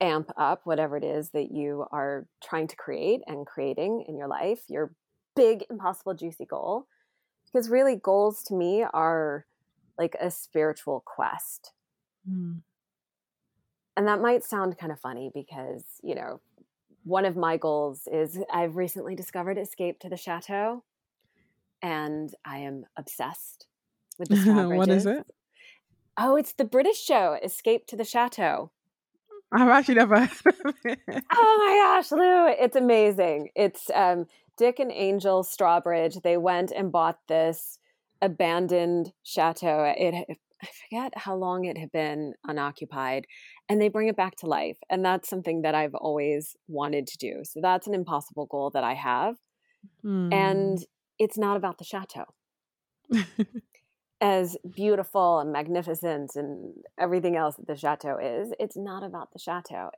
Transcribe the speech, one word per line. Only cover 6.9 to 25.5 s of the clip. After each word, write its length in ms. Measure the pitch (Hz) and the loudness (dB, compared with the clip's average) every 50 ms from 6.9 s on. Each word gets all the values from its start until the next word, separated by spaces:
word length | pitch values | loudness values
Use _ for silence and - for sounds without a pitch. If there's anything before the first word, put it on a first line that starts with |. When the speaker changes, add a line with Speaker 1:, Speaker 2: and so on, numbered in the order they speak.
| _ _ _ _ _ _ _ _ _ _ _ | _ _ _ _ _ _ _ _ _ _ _
Speaker 1:
Because 240 | _ - 254 226 226 | _ -2 0 2 4
really, 260 | 240 262 269 269 247 | 4 4 6 4 2
goals 460 | 190 - 196 196 202 202 214 208 - - | 2 2 2 4 4 4 2 0 -2 -6
to 100 | - 196 | -4 -2
me 300 | 185 175 175 196 220 226 | 0 0 2 2 0 0
are 600 | - - 156 160 165 165 160 156 151 143 143 - _ _ _ _ _ _ _ _ _ _ - | 0 0 0 2 2 2 0 0 -2 -4 -6 -10 _ _ _ _ _ _ _ _ _ _ -4
like 180 | 170 165 - - | -4 -4 -2 -4
a 100 | 170 180 | -6 -6
spiritual 720 | - - - - - 160 151 156 156 - - 143 139 123 - | -6 -8 -10 -4 0 0 2 0 0 -4 -6 -6 -6 -6 -8
quest. 680 | - - - - - - - - - - - - - _ _ _ _ _ _ _ _ _ _ - 190 | -10 -6 -4 -4 -4 -4 -6 -10 -12 -14 -16 -20 -20 _ _ _ _ _ _ _ _ _ _ -10 -8
Speaker 2:
Mm. 320 | 185 180 175 170 170 165 - _ _ _ _ _ _ _ _ _ _ _ _ _ _ _ _ _ _ _ _ _ _ _ _ _ - | -6 -6 -6 -8 -10 -12 -14 _ _ _ _ _ _ _ _ _ _ _ _ _ _ _ _ _ _ _ _ _ _ _ _ _ -2
Speaker 1:
And 100 | 202 202 | 0 2
that 140 | 208 208 208 | 2 2 2
might 240 | 226 240 247 240 - | 2 2 2 2 0
sound 340 | - 220 202 190 185 165 - | -2 -4 -4 -2 -4 -4 -6
kind 140 | 170 156 | -8 -10
of 80 | 151 - | -10 -10
funny 300 | - 127 127 120 135 131 | -10 -12 -10 -10 -12 -12
because, 520 | - 143 139 - 156 135 131 131 135 120 - - - - | -12 -12 -14 -14 -14 -12 -10 -10 -12 -12 -14 -20 -20 -14
you 120 | - - - | -10 -8 -8
know, 260 | - - - - - _ _ _ _ _ _ _ _ _ _ _ _ - | -8 -8 -10 -12 -14 _ _ _ _ _ _ _ _ _ _ _ _ -6
one 200 | 165 190 190 196 | -2 0 0 0
of 120 | 190 165 | 0 0
my 200 | 180 165 165 165 | 0 0 0 0
goals 500 | 156 - 156 151 151 147 143 135 - - - | 0 0 0 0 0 -2 -2 -6 -8 -10 -4
is 260 | 160 160 160 151 170 185 196 - | -2 -2 -2 -2 -4 -8 -8 -4
I've 240 | - 175 175 165 160 | -2 -2 -2 -2 -2
recently 380 | 180 180 175 - 190 - 170 190 | -4 -4 -4 -6 -8 -8 -8 -10
discovered 440 | 180 180 - - 185 175 190 196 196 | -10 -10 -10 -8 -6 -6 -4 -4 -6
Escape 420 | 202 - - - 185 175 170 - | -6 -8 -6 -6 -6 -6 -6 -8
to 80 | - 175 | -10 -12
the 60 | 180 | -12
Chateau, 680 | 175 - 185 170 175 - - 196 202 208 226 240 247 - _ _ _ _ _ _ _ _ _ _ _ _ _ _ _ _ _ _ _ | -10 -8 -8 -8 -8 -8 -6 -4 -2 -2 -4 -4 -6 -12 _ _ _ _ _ _ _ _ _ _ _ _ _ _ _ _ _ _ _
and 520 | 180 175 160 156 151 151 151 156 156 151 - - - | -6 -6 -4 -4 -4 -4 -6 -6 -8 -10 -12 -14 -14
I 140 | 147 139 139 | -14 -12 -10
am 260 | 139 139 139 135 - - - | -10 -10 -10 -12 -14 -16 -16
obsessed 720 | 160 143 - - - 123 143 175 - - - - - - _ _ _ _ _ _ _ _ - - - | -16 -14 -12 -10 -8 -8 -8 -8 -10 -14 -18 -18 -20 -20 _ _ _ _ _ _ _ _ -18 -12 -8
with 120 | 180 - | 0 2
the 60 | 202 | 4
Speaker 2:
<laughs> 360 | 202 190 220 208 214 180 175 | 4 6 6 6 6 4 4
What 180 | 180 180 190 190 | 4 4 4 6
is 160 | 190 196 190 | 6 4 4
Speaker 1:
Starbridges. 0 | |
Speaker 2:
it? 200 | 202 247 302 - - - _ _ _ | 2 0 -2 -6 -12 -18 _ _ _